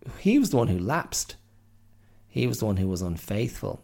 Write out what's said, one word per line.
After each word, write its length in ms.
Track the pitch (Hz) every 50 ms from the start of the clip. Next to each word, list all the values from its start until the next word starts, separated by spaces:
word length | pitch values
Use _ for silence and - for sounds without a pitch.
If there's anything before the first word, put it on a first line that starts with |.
| - 131 - -
he 200 | - 190 240 294
was 100 | 254 -
the 80 | -
one 120 | 123 117 98
who 100 | 90 90
lapsed. 560 | 90 110 151 170 - - - - - - - - _ _ _ _ _ _ - _ _ - - - _ _ - - -
He 200 | - - 127 123
was 120 | 123 113 -
the 60 | 113
one 120 | 107 98
who 100 | 92 95
was 140 | 95 92 87
unfaithful. 800 | 92 87 85 82 - - 101 107 123 120 - - - - - -